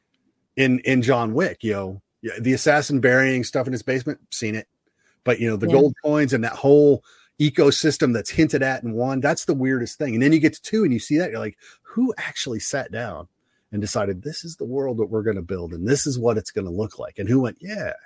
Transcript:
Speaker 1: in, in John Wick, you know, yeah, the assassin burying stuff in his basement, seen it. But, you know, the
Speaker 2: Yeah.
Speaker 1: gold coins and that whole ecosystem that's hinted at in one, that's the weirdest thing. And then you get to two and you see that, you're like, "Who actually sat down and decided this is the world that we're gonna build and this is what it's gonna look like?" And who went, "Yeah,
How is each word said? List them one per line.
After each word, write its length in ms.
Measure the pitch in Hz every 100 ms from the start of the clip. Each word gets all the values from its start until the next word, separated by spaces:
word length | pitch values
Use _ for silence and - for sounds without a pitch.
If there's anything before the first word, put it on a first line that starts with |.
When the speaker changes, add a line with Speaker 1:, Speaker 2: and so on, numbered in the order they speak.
| _ _ _ _ _ -
Speaker 1:
in, 240 | 131 127
in 220 | 131 131
John 320 | 117 120 113
Wick, 300 | 123 147 98
you 100 | 110
know, 280 | 101 95 98 - _
yeah, 120 | 113 98
the 140 | 120
assassin 460 | 131 156 147 143 139
burying 440 | 123 127 135 127
stuff 240 | 113 139 127
in 60 |
his 100 | 123
basement, 360 | - 131 147 139 _
seen 240 | - 110 110
it. 120 | - _ _ _ _ _
But, 160 | 127 117
you 80 | 117
know, 60 | 107
the 100 | 117
Speaker 2:
Yeah. 60 |
Speaker 1:
gold 200 | 139 143 -
coins 300 | 151 151 139
and 100 | 123
that 100 | 113
whole 500 | - 139 147 147 135 - _ _ -
ecosystem 760 | 147 - 143 - 160 - 135
that's 180 | 113 -
hinted 320 | - 156 139
at 200 | 131 131
in 100 | 117
one, 260 | 110 127 135
that's 260 | 143 165 -
the 80 |
weirdest 440 | 139 131 131 113 -
thing. 180 | 143 113
And 80 |
then 100 | 143
you 60 | 160
get 140 | 147 -
to 60 |
two 220 | - 220
and 80 | 180
you 80 | 117
see 180 | - 151
that, 100 | 175
you're 100 | 110
like, 180 | 110 - - _
"Who 300 | - 226 254 -
actually 420 | - - 135 110
sat 320 | - 139 104
down 360 | 107 117 76 90 _ _ _ _
and 80 | 104
decided 420 | 104 117 101 92
this 200 | 143 156
is 120 | 170 160
the 100 | 120
world 320 | 135 135 113
that 80 | 101
we're 140 | 110
gonna 180 | 110 98
build 300 | 85 92 85
and 140 | 85 98
this 200 | 143 147
is 100 | 123
what 200 | 117 107
it's 120 | -
gonna 200 | 104 92
look 260 | 90 110 -
like?" 220 | - -
And 100 | 98
who 120 | 131
went, 160 | 120 -
"Yeah, 320 | 190 208 98 -